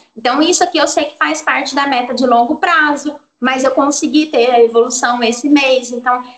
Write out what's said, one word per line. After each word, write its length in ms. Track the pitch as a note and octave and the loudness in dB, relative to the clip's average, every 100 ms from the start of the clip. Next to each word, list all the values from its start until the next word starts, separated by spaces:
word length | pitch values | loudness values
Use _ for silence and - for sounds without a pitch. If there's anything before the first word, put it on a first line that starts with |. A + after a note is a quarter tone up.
| _ | _
Então, 280 | - A#3 C4+ | -6 -2 2
isso 200 | D#4+ F4+ | 2 2
aqui 140 | F4+ E4 | 0 0
eu 100 | C#4+ | 0
sei 180 | - | 0
que 120 | D4 - | -4 -4
faz 240 | D4+ D4+ | -4 -2
parte 340 | - C4 C#4 | -2 -4 -2
da 120 | C4+ C#4 | -4 -2
meta 260 | B3+ B3 | -2 -2
de 140 | B3 B3+ | -2 2
longo 300 | A#3 A#3+ D#4 | 2 2 0
prazo, 600 | F#4 E4 D4+ C#4+ D4+ D4 _ _ | 0 2 2 -2 -6 -10 _ _
mas 240 | B3 C4 | -4 0
eu 60 | C4 | 0
consegui 560 | C4 C#4 C#4+ C#4+ C#4 D#4 | 0 0 0 0 0 0
ter 240 | B3+ A#3+ | 2 2
a 120 | A#3+ | 4
evolução 600 | A#3 A#3 B3 - B3 A#3+ | 4 4 0 0 -2 0
esse 260 | A#3 A#3 D4 | -2 -2 2
mês. 420 | D4 C4+ B3+ A#3+ | 2 4 0 -2
Então, 320 | A#3+ A#3+ B3 - | -6 -2 -4 -6